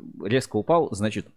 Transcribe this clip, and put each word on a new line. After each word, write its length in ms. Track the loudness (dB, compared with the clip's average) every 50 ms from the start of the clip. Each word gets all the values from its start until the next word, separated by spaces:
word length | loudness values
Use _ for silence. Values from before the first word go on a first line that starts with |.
| -18 -16 -12 -8 -2
резко 300 | 0 0 0 0 0 -2
упал, 320 | -2 2 4 4 4 2 2
значит, 360 | 0 -2 -2 -2 -2 -4 -8 -10 _